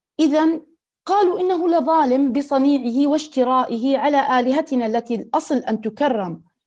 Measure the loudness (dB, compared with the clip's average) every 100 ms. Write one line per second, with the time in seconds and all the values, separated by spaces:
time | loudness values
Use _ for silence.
0 | _ -2 2 2 2 0 -8 _ _ _
1 | -2 2 2 0 -2 0 0 0 2 2
2 | 2 2 2 0 -2 0 2 2 0 0
3 | 0 0 -4 -2 0 2 0 -2 -2 0
4 | 0 0 2 0 0 -2 -2 -2 -2 -4
5 | -4 -8 -4 -4 -2 -4 -2 -4 -6 -2
6 | -2 -2 -4 -8 _ _